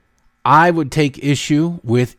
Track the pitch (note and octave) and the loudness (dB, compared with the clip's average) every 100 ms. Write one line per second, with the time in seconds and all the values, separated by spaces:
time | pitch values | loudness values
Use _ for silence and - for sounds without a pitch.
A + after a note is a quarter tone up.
0 | _ _ _ _ B2 D3 F3 E3 C#3 D#3 | _ _ _ _ 2 4 4 2 -4 -2
1 | D3 - C#3+ C#3 - D3 E3 F3 A#2+ A#2+ | -2 -2 -4 -4 0 -2 -2 -6 -2 -2
2 | B2 | -2